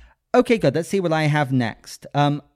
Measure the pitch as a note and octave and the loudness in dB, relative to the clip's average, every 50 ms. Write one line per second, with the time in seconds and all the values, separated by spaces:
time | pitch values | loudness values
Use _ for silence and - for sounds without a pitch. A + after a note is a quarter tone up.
0 | - - _ _ _ _ - B3 B3 - A#3+ A3 F3 C#3+ C3+ D#3 F3 - - G3 | -20 -20 _ _ _ _ 2 2 2 4 2 2 2 0 0 0 -2 -2 -2 -2
1 | F3+ E3+ D#3+ D#3 D#3 D3+ D3+ D3+ D3 B2+ C3+ B2+ A#2+ A2 - - - - - - | 0 0 0 0 0 0 2 0 0 0 0 0 0 -2 -4 -10 -16 -20 -20 -20
2 | - - - C#3+ D3 D3 D3 D3 - _ _ | -16 -6 -2 0 0 0 0 -2 -6 _ _